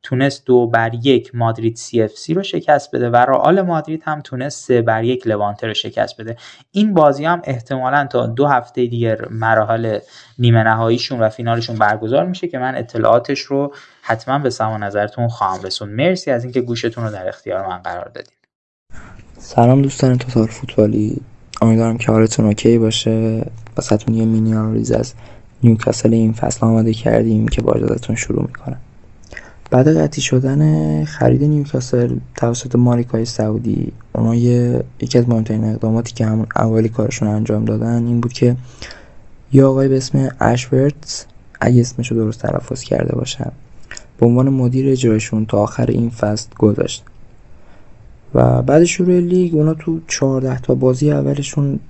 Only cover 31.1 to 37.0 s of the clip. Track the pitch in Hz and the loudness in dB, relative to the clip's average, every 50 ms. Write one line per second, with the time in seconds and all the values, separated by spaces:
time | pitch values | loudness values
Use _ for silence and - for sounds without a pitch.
31.1 | - - 123 123 127 127 143 151 151 147 143 143 - 131 127 - - 123 120 120 | -4 0 2 2 4 4 2 2 2 0 -2 -2 -4 -6 -2 0 0 0 0 0
32.1 | 123 - - - - - - 117 120 120 - 127 123 123 123 123 120 120 117 120 | -2 -6 -8 -10 -8 -4 -2 -2 -2 -4 -6 -2 0 2 4 4 2 0 0 -2
33.1 | - 113 113 117 - - 110 107 107 110 120 110 101 - - - - - - - | -2 -4 -4 -4 -4 -4 -2 -2 -2 -2 -2 -2 -2 -2 -4 -6 -8 -14 -20 -8
34.1 | - - 113 113 117 117 120 120 123 123 120 120 123 123 123 - - - - 127 | -4 0 0 2 2 2 2 2 2 2 2 2 0 -2 -2 -4 -8 -10 -8 2
35.1 | - 123 120 120 117 113 110 110 110 107 110 110 110 110 - 110 110 113 117 117 | 2 2 4 4 2 0 0 -2 -2 -2 -2 -2 -2 -2 -2 0 0 0 -2 -4
36.1 | - - 110 110 110 110 113 110 - - - 113 110 110 110 110 110 113 | -4 -2 -2 0 0 -2 -2 -2 -2 0 0 2 2 2 0 0 0 -2